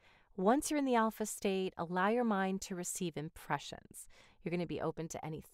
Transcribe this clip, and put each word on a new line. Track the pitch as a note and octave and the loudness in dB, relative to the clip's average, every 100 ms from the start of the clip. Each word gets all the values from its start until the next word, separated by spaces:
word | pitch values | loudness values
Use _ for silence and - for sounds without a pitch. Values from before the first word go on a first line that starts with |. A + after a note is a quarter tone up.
| - - _ - | -20 -20 _ 2
Once | F#3+ C4+ - | 4 4 4
you're | D4+ | 0
in | |
the | C4+ | 4
alpha | A#3+ A3 - G#3+ | 4 4 0 -6
state, | - G3+ F#3+ F#3 - | -2 0 0 -2 -4
allow | E3 F3+ G3 | -2 2 4
your | A#3+ | 4
mind | A#3 G3 F#3+ F#3+ | 4 2 2 0
to | - F3+ | -4 -6
receive | F3+ - F3 D3+ | -4 -4 -4 -4
impressions. | D#3+ - - D#3 - - - - - - - - | -6 -8 -4 -4 -4 -12 -12 -16 -16 -20 -20 -10
You're | F3 | -2
gonna | F3 E3+ | 0 0
be | D#3 | -2
open | D#3+ E3 E3 | -2 -2 -4
to | - | -6
any | D3+ D#3+ - | -6 -8 -10